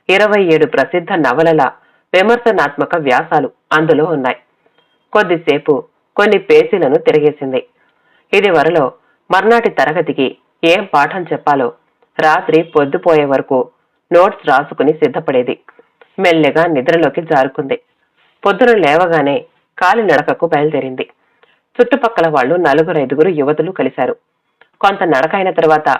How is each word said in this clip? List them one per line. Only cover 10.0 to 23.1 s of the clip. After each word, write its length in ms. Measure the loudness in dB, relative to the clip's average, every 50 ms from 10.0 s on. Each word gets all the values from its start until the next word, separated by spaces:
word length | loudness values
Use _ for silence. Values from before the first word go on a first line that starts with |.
| -4 -4 -4 -4 -4 -4 -6 _ _ _ _ -2 0
ఏం 240 | 0 0 0 -2 -2 0
పాఠం 300 | 0 0 0 -4 -8 -8
చెప్పాలో 500 | -8 -8 -4 -2 0 0 0 0 -4 -6 _ _ _ _ _ _ _ -6 -2
రాత్రి 440 | 0 0 0 0 -2 0 0 0 0
పొద్దుపోయే 640 | 0 0 0 0 0 -4 -2 0 2 2 2 2
వరకు 440 | 0 -2 -2 -2 -2 -2 -2 -2 -4 _ _ _ _ _ _ _ 0 2
నోట్స్ 340 | 4 4 2 0 -4 -2
రాసుకుని 460 | 0 0 0 0 -4 -6 -2 -2 -2 0
సిద్ధపడేది. 640 | 0 -2 -2 -2 -4 -6 -2 -2 -2 -2 -2 -8 _ _ -20 _ _ _ _ _ _ -20 _ -8 -2
మెల్లగా 460 | 0 2 2 2 2 2 2 0 0
నిద్రలోకి 560 | 0 -2 -2 0 0 0 0 0 0 -2 -4
జారుకుంది. 580 | -4 -2 0 0 0 -2 -4 -8 -6 -6 -8 -10 _ _ _ _ _ _ _ _ _ _ _ _ -2
పొద్దున 320 | -2 0 2 2 4 4
లేవగానే 680 | 4 2 2 2 2 2 2 0 0 0 0 -2 -4 -6 _ _ _ _ _ _ -2
కాలినడకకు 680 | 0 0 2 2 2 2 0 0 0 -2 -4 -2 -2
బయలుదేరింది. 640 | -2 0 0 0 0 -2 -4 -6 -6 -8 -10 -10 _ _ _ _ _ _ _ _ _ _ _ _ _ -2 -2
చుట్టుపక్కల 480 | 0 0 0 -2 -2 -4 -2 0 -2 0
వాళ్ళు 260 | 0 0 0 0 0
నలుగురైదుగురు 760 | 0 2 2 2 2 0 0 -2 -4 -2 -2